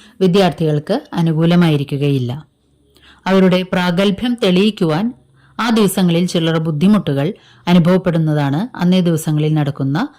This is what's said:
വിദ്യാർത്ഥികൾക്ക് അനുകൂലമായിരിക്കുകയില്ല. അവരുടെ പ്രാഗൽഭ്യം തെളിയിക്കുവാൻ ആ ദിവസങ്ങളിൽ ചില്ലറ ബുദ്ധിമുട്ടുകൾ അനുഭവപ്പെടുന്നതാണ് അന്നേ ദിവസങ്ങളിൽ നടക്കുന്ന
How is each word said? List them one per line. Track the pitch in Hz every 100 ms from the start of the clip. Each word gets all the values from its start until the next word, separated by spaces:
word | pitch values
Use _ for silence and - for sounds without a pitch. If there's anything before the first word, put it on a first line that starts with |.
| - -
വിദ്യാർത്ഥികൾക്ക് | 190 185 185 147 160 151 151 226 -
അനുകൂലമായിരിക്കുകയില്ല. | - 165 156 165 175 170 147 139 139 143 139 123 139 - _ _ _ _ _ _ _ -
അവരുടെ | 190 190 180
പ്രാഗൽഭ്യം | 185 185 180 175 202 190 247 240
തെളിയിക്കുവാൻ | 196 180 214 208 170 156 226 - _ _ _ -
ആ | 226
ദിവസങ്ങളിൽ | 226 202 196 180 170 180
ചില്ലറ | 180 165 165
ബുദ്ധിമുട്ടുകൾ | 165 147 180 214 156 139 147 - _ _ -
അനുഭവപ്പെടുന്നതാണ് | 180 170 185 185 165 156 151 139 143 240 -
അന്നേ | 175 185
ദിവസങ്ങളിൽ | 175 160 160 151 151
നടക്കുന്ന | 156 143 147 135 147 269